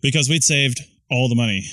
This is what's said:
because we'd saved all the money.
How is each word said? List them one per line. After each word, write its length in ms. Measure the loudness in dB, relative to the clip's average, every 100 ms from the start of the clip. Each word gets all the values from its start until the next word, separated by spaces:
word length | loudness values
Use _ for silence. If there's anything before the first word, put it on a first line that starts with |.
because 280 | 0 0 0
we'd 140 | 0
saved 360 | 2 2 0 -2 -10 _ _
all 180 | -2 2
the 60 |
money. 280 | 2 0 -2 -6